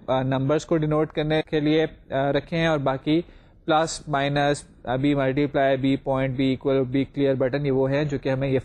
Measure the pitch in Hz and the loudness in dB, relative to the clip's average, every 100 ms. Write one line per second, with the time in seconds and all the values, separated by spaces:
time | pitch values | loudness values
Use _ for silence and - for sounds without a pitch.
0 | - 131 131 135 135 151 - 165 151 151 | -2 -2 0 -2 0 0 0 -2 0 0
1 | 156 - 151 156 151 156 147 156 156 - | -2 -2 0 0 0 0 2 2 0 -4
2 | - 135 139 143 139 165 165 151 135 131 | -6 -2 0 0 -2 -2 0 0 0 -2
3 | 151 160 175 - - - - 156 160 - | 0 0 -2 -12 -20 -10 0 2 0 -4
4 | - 143 139 143 143 143 - - - 127 | -4 -2 0 0 0 0 -6 -12 -6 0
5 | 143 143 135 131 147 147 135 135 135 135 | 0 2 2 0 0 2 2 2 0 0
6 | - 131 135 127 135 127 143 135 127 135 | -2 -2 -2 -2 -2 0 0 0 0 -2
7 | 135 143 139 135 131 139 147 131 135 139 | -4 0 0 2 0 0 0 0 0 0
8 | 151 139 139 131 139 131 | -2 -4 -4 -2 0 -2